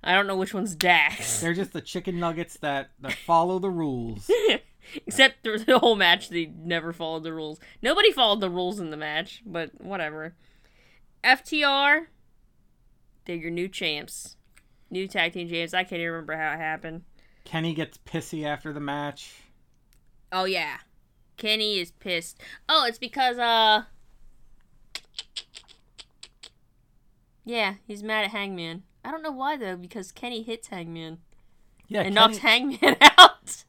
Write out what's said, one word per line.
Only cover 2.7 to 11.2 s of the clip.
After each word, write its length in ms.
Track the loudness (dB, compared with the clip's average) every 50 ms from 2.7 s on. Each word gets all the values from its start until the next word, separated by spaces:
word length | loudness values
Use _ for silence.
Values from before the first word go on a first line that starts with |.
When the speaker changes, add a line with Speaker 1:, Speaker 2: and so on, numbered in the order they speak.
| -4 -4 -6 -8 _ _
Speaker 2:
that 140 | -10 -10 -10
follow 440 | -10 0 2 4 4 4 2 0 -2
the 100 | -2 -2
rules. 580 | -2 -2 -2 -2 -4 -4 -6 -6 -8 -10 0 2 2
Speaker 1:
<laughs> 40 | 4 4 2 0 0 -10 _ _ _ _ -18 -18 -16 _
Except 380 | -10 2 4 4 4 2 _ _
through 160 | -6 -6 -4
the 180 | 2 4 4 6
whole 160 | 6 4 4
match, 340 | 4 4 4 4 2 0 -6
they 180 | -6 -6 -6 -6
never 440 | -10 -14 -6 -4 -4 -4 -4 -6 -10
followed 300 | -8 -8 -8 -8 -8 -8
the 80 | -8 -10
rules. 260 | -8 -10 -10 -12 -14 -18 -20 -20 -6
Nobody 300 | -2 0 2 4 4 4
followed 300 | 6 4 4 2 4 2
the 80 | 0 -4
rules 300 | -2 -2 -4 -4 -4 -6
in 100 | -8 -10
the 80 | -8 -8
match, 460 | -6 -4 -4 -4 -6 -6 -12 -20 _
but 240 | -10 -8 -8 -8 -8 -12 -16
whatever. 540 | -12 -10 -6 -6 -6 -6 -8 -10 -12 -14 -14 _ _ _ _ _ _ _ _ _ _ _ _ _ _ _ _ _